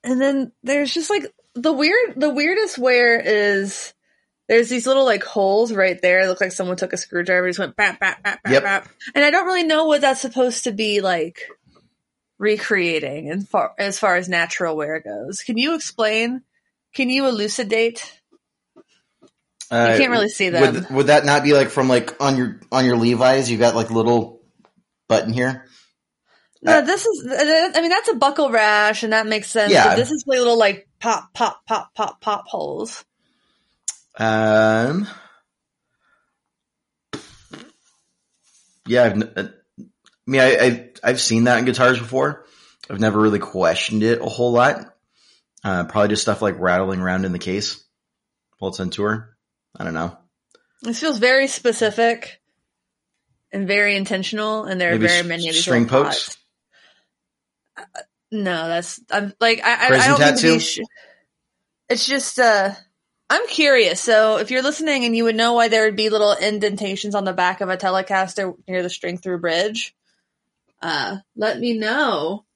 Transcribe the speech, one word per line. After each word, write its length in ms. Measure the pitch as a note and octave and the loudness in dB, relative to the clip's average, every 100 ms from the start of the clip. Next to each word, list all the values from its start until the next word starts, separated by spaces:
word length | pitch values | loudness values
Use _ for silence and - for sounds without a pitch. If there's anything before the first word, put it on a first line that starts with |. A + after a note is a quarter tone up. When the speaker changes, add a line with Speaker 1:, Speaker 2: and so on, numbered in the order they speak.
Speaker 1:
and 180 | A#3 B3+ | -2 0
then 320 | C4+ C#4 C4 _ | 0 0 -4 _
there's 280 | A#3+ C#4+ C#4+ | -4 -2 -2
just, 160 | E4+ D#4 | -4 -2
like, 160 | G4+ C#4 _ _ | -4 -4 _ _
the 180 | A#3+ C#4 | -4 -2
weird, 420 | C4+ D4+ G#4+ A#4 B3+ | 0 2 2 0 -2
the 140 | D4+ | -2
weirdest 480 | C4+ D4+ F#4+ G#4+ - | 0 0 0 -2 -2
wear 420 | B3+ B3 A#3 A#3 | 2 4 4 2
is 720 | - G#3+ G#3 G3 G3 - - _ _ _ _ _ - | 2 2 2 0 -2 -10 -14 _ _ _ _ _ 2
there's 200 | A3+ A#3 | 2 2
these 180 | B3 A#3+ | -2 0
little, 180 | C4+ | 2
like, 180 | C4 G3+ | 2 0
holes 500 | - G#3+ G3 G3+ A#3 | -2 -2 2 2 0
right 280 | G#3 F#3+ F3+ | 2 0 2
there. 180 | F3+ F3+ | 2 2
It 80 | F#3+ | 2
looked 120 | F3+ | 0
like 120 | F#3 | -4
someone 240 | F#3 F3+ F3+ | -4 -6 -4
took 160 | F3+ | -4
a 40 | E3+ | -6
screwdriver 500 | - F3 F3 F3+ F3+ | -6 -6 0 0 0
and 40 | |
just 60 | F3 | -4
went 160 | E3+ - | -6 -2
bap, 240 | G3+ F3 | -2 0
bap, 220 | G3 - | -4 -4
bap, 180 | G3+ - | -8 -8
bap, 100 | G3+ | 0
Speaker 2:
Yep. 100 | C3+ | 2
Speaker 1:
bap. 260 | - G2 - _ - | 2 -4 -4 _ -6
And 100 | C#4 | 2
I 60 | D4 | 2
don't 160 | E4+ F4+ | 2 0
really 180 | F#4 | -2
know 220 | E4 D#4 D#4+ | 0 2 2
what 140 | D4 | 2
that's 200 | C4+ C4 | 2 0
supposed 440 | B3+ B3+ B3+ A#3 | -4 -2 -2 -2
to 80 | B3 | -6
be, 280 | G3+ G#3+ G#3 | -4 -2 0
like, 480 | F#3+ F3 D#3+ - - - _ _ _ _ _ _ _ _ | 0 -2 -4 -8 -20 -20 _ _ _ _ _ _ _ _
recreating 920 | G#3 G#3+ - G3+ E3+ D#3+ C#3+ C#3+ C#3+ | -2 -2 -2 -2 0 -2 -4 -8 -8
in 140 | F3+ | -8
far, 300 | G3 G3+ B2+ - | -4 -2 -2 -4
as 200 | G3+ F#3+ | -6 -2
far 160 | G3+ F3 | 0 0
as 120 | F3+ | 0
natural 480 | F3 E3+ - F3 D#3 | -2 -2 -4 -4 -4
wear 220 | D3 D#3 | -4 -6
goes. 420 | - G#2 B2+ G3 | -8 -10 -10 -12
Can 140 | - A3+ | -6 -2
you 160 | C#4 | -2
explain? 680 | D#4+ - - G#3+ A3 A#3 B3+ _ _ _ _ _ | -4 -6 -4 -2 0 -2 -6 _ _ _ _ _
Can 160 | - B3+ | -4 -2
you 180 | C4 C4+ | 0 0
elucidate? 840 | A3+ G#3 - G#3 A3+ A#3 A#3 - - _ _ _ _ _ _ _ _ _ _ - _ _ _ - | 0 -4 -4 -2 0 0 -2 -18 -20 _ _ _ _ _ _ _ _ _ _ -20 _ _ _ -6
Speaker 2:
Uh, 200 | A#3 A#3 | 0 2
Speaker 1:
You 60 | A3+ | 4
can't 140 | C4 | 2
really 160 | A#3 G#3 | 2 -2
see 200 | - F#3+ | -2 -2
Speaker 2:
would, 260 | E3+ - | 2 2
Speaker 1:
them. 200 | A3+ F3+ | 0 -4
Speaker 2:
would 120 | C3+ C3+ | 0 4
that 160 | D3 | 4
not 180 | C#3+ C#3+ | 4 2
be, 100 | C#3+ | 4
like, 180 | C#3+ C3+ | 4 4
from, 180 | - C3 | 0 2
like, 340 | B2 A#2 - | 2 0 -2
on 140 | C#3 C3+ | 0 0
your, 240 | B2 - - | -2 -6 -4
on 140 | C3 | 0
your 120 | B2+ A#2+ | 2 2
Levi's, 540 | A#2 A#2+ B2+ C3+ A#2+ | 2 4 4 4 0
you 80 | A2+ | 2
got, 160 | A#2 | 2
like, 160 | A#2 A2 | 2 0
little 520 | A2+ A2+ A#2+ G#2+ - _ _ _ _ _ _ _ | 0 2 2 0 -12 _ _ _ _ _ _ _
button 240 | A2 A2 | 0 0
here? 340 | A#2+ B2+ B2+ - _ _ _ _ _ _ _ _ _ | -2 -2 -4 -14 _ _ _ _ _ _ _ _ _
Speaker 1:
No, 160 | - D#4 | 4 4
Speaker 2:
Uh, 20 | |
Speaker 1:
this 220 | C4 G4 | 4 0
is, 200 | A#4 F4 B3 | -2 -4 -4
th-, 120 | C4 | -2
th-, 320 | D4 D#4+ F4 | 2 2 2
I 60 | D#4 | 0
mean, 100 | E4+ | 0
that's 180 | F#4+ A4+ | 0 0
a 60 | |
buckle 360 | C4 C4+ D4+ C#4 | 0 0 2 0
rash, 520 | A3+ G#3+ G#3 G#3+ G#3+ | 2 2 4 2 0
and 100 | A3 | 0
that 140 | A3 G#3+ | 0 0
makes 240 | G#3+ G3+ | -4 -2
sense. 220 | A3+ G#3 | 0 4
Speaker 2:
Yeah. 160 | F3 G#2 | 6 6
Speaker 1:
But 80 | G3 | 4
this 160 | B3 | 0
is, 100 | D4+ | -4
like, 140 | C#4 B3+ | -2 0
little, 180 | A#3+ A#3 | 2 4
like, 320 | G#3 G3 _ _ | 2 0 _ _
pop, 320 | A#3 G#3 - | -4 -4 -6
pop, 320 | - A#3+ - - | -4 -4 -4 -6
pop, 260 | A3 - - | -6 -6 -8
pop, 240 | G#3+ - | -8 -6
pop 260 | - G#3 - | -6 -6 -6
holes. 580 | F#3+ D3 D3+ A3+ - - _ _ _ _ _ _ _ - - _ - | -8 -6 -8 -10 -12 -20 _ _ _ _ _ _ _ -14 -14 _ -4
Speaker 2:
Um, 880 | A2 A2 A2 A2 A2 A2 A#2+ E3+ G#3 - - _ _ _ _ _ _ _ _ _ _ _ _ _ _ _ _ _ _ - - - _ - D4 _ _ _ _ _ _ _ _ _ _ _ - | -2 0 4 4 4 2 0 -2 -6 -12 -20 _ _ _ _ _ _ _ _ _ _ _ _ _ _ _ _ _ _ -20 -20 -20 _ -20 -20 _ _ _ _ _ _ _ _ _ _ _ 0
yeah, 160 | A#2+ | 4
I've 80 | A#2+ | 4
n-, 200 | G2+ G#2+ - | 2 -4 -6
uh, 120 | - _ _ - | -10 _ _ -20
I 40 | - _ _ _ - | -20 _ _ _ -2
mean, 140 | C3+ | 4
I, 160 | C3 B2+ | 4 6
I, 340 | B2+ A#2 - - | 2 0 -8 -4
I've 180 | - B2+ | -2 -2
seen 240 | - A2+ | 0 2
that 140 | A#2+ A#2+ | 2 2
in 60 | |
guitars 340 | B2+ A#2 B2+ B2 | 0 2 2 2
before. 460 | A#2 B2+ C#3+ D3+ - _ _ _ - | -2 -2 -2 -6 -18 _ _ _ -14
I've 120 | G2 | -2
never 200 | A2 G#2 | 0 2
really 180 | G#2+ G#2 | 2 2
questioned 640 | - F#2 E2+ F#2 - A2 | -4 0 0 0 -4 -2
it 180 | G#2+ A#2 | 0 0
a 60 | - | -4
whole 260 | G#2+ A#2+ | -4 0
lot. 420 | A#2+ B2+ C#3+ - _ _ _ _ _ _ _ | 4 2 0 -10 _ _ _ _ _ _ _
Uh, 200 | G#2 F#2 | -4 -4
probably 240 | E2+ G#2+ G#2 | -2 0 2
just 120 | G#2 | 0
stuff 200 | - G#2 | -2 0
like 160 | G#2+ F2 | -2 -2
rattling 420 | F2+ F2+ F#2+ F#2+ | 0 0 0 -2
around 240 | F#2 F#2 | -2 -2
in 80 | F#2+ | -2
the 60 | F2 | -6
case 440 | F#2 F#2+ G#2+ - _ _ _ _ _ _ _ _ | -6 -6 -6 -10 _ _ _ _ _ _ _ _
while 100 | F#2+ | -10
it's 100 | F#2 | -6
on 100 | F#2 | -8
tour. 460 | - G#2 A2 A2+ _ _ _ _ - | -4 -2 -4 -8 _ _ _ _ -12
I 60 | |
don't 100 | F2 | -8
know. 220 | E2 F2 - _ _ _ _ _ _ | -6 -8 -10 _ _ _ _ _ _
Speaker 1:
This 180 | A3+ A#3 | -10 -6
feels 180 | D#4 A#3+ | -4 0
very 300 | A#3+ C4 C4+ | 2 4 2
specific 920 | - A#3+ A3+ A3 G#3+ A#3 A#3 - - _ _ _ _ _ _ _ _ _ _ _ | -2 -2 0 -2 2 0 0 -10 -20 _ _ _ _ _ _ _ _ _ _ _
and 140 | G3 F#3 | -8 0
very 300 | G3+ G#3 G3+ | 0 2 0
intentional, 680 | G3 F#3+ F#3+ G#3+ G#3+ G#3+ | -2 -4 -4 -4 -4 -4
and 160 | G#3+ F#3 | -6 -2
there 120 | F3 | 0
Speaker 2:
Maybe 120 | F3 E3+ | 2 2
Speaker 1:
are 20 | |
very 120 | F3 | 2
Speaker 2:
s-, 60 | F3 | 0
Speaker 1:
many 220 | E3+ E3 | -4 -2
of 60 | |
these 80 | D#3+ | -2
Speaker 2:
string 200 | F3 A#2+ | 0 0
Speaker 1:
little 200 | A#2 C3 | 4 2
Speaker 2:
pokes? 320 | D3 - - - _ _ _ _ _ _ _ _ _ _ _ _ _ - | 2 -2 -8 -14 _ _ _ _ _ _ _ _ _ _ _ _ _ -20
Speaker 1:
pots. 100 | - - | -18 -18
Uh, 40 | - _ _ | -20 _ _
no, 360 | A3 G3 E3+ E3 | -4 -4 -4 -4
that's, 320 | E3+ F3 - _ | -4 -6 -14 _
I'm, 240 | G#3 G3+ - | -4 -4 0
like, 220 | A3+ A3+ | 0 2
I, 100 | - | 0
I, 100 | A#3+ | 2
I 20 | B3+ | 2
Speaker 2:
Prison 220 | C4 C4 | 4 6
Speaker 1:
don't 80 | C#4 | 6
mean 80 | D4 | 4
to 60 | C3+ | 4
be 60 | D#3+ | 4
Speaker 2:
tattoo? 120 | D#3+ | 2
Speaker 1:
sh-, 180 | - - - - - _ _ _ _ _ _ _ _ | 0 -8 -10 -14 -20 _ _ _ _ _ _ _ _
it's 180 | B3 - | -4 -2
just, 320 | C#4 C4+ - | -4 -4 0
uh, 320 | A#3+ G#3 G3 G3+ _ _ _ _ _ | 2 4 0 -6 _ _ _ _ _
I'm 180 | D#4 A#4 | -2 -2
curious. 520 | - D4 C4 F#3+ F3+ | 0 4 6 4 0
So 360 | - A3 A3 G#3+ | 2 4 4 2
if 120 | G#3+ | 0
you're 100 | B3+ | -2
listening 420 | C4+ D4 D#4 C#4 | -2 -2 -2 -2
and 120 | A#3+ A3+ | 0 0
you 80 | |
would 120 | A3+ A3 | 0 2
know 180 | A#3 | 2
why 120 | A#3+ A#3 | 2 2
there 160 | A3 A3 | 4 2
would 100 | G#3 | 0
be 140 | G#3+ | -2
little 240 | G#3+ G#3 G3+ | 2 2 2
indentations 800 | G3+ G#3 G#3 G3+ G3+ G3 G#3 G3+ | -2 -2 -2 -4 -6 -6 -4 -4
on 80 | |
the 80 | G3 | -4
back 280 | F3+ F3+ F#3 | -2 -2 -2
of 80 | F#3+ | -6
a 80 | F#3 | -4
Telecaster 800 | F#3+ F#3+ F#3 F#3+ F#3+ G3 F#3+ - - | -2 -2 0 -2 -2 -4 -8 -8 -8
near 140 | F#3 | -6
the 60 | F3+ | -6
string 280 | - F3 F3 | -8 -10 -8
through 220 | F#3 F3 | -8 -6
bridge, 540 | E3+ E3 G#3 A3+ - _ _ _ _ _ _ _ _ _ | -2 -2 -2 -4 -12 _ _ _ _ _ _ _ _ _
uh, 380 | E3+ D3 A2 G3 _ | -6 -6 -6 -10 _
let 240 | - G#3+ - | -6 -4 -2
me 180 | A#3+ A3+ | -4 -2
know. 680 | G#3+ C4 C#4 F3 D#3 G#3 _ | -2 -2 -2 -2 -4 -8 _